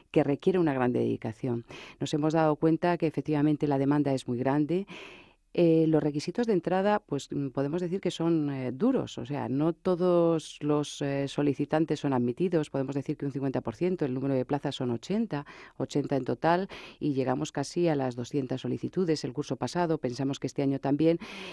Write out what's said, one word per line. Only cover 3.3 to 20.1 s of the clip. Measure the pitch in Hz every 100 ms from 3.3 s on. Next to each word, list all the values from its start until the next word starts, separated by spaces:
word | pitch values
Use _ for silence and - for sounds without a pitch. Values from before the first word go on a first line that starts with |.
| 151 151 151 147
la | 135
demanda | 139 147 139
es | 135 -
muy | 120
grande, | 131 143 147 175 196 - - - - _ _ -
eh, | 170 160 160
los | 156
requisitos | 147 143 - 208 233
de |
entrada, | 190 165 185 202 208
pues, | - 143 -
mm, | 143 139
podemos | 131 139 170
decir | 180 190
que | 185
son, | - 165 165 147
eh, | 135 127
duros, | 131 226 247 131 -
o | 120
sea, | 143 117
no | 135 156
todos | 165 185 175 180 175 165 165 - -
los, | 147 147 147 -
eh, | 143 139 139
solicitantes | - 147 131 147 156 160 151
son | 147
admitidos, | 131 123 120 180 170 151
podemos | 139 135
decir | 139 131 147
que | 139
un |
cincuenta | 135 135 131
por | 123 117
ciento, | 180 180 143
el |
número | 131 139 131
de | 127
plazas | 147 143 -
son | 123
ochenta, | 117 - 208 226 143 139 - - -
ochenta | 135 147 131 135
en | 131
total, | 123 160 175 196 - - -
y | 147 135
llegamos | 127 135 151
casi | - 139 180 175
a | 143
las | 131 123
doscientas | 120 147 127 131
solicitudes | 123 123 123 - 180 151
el | 135
curso | 123 147 127
pasado, | 127 175 170 160
pensamos | 127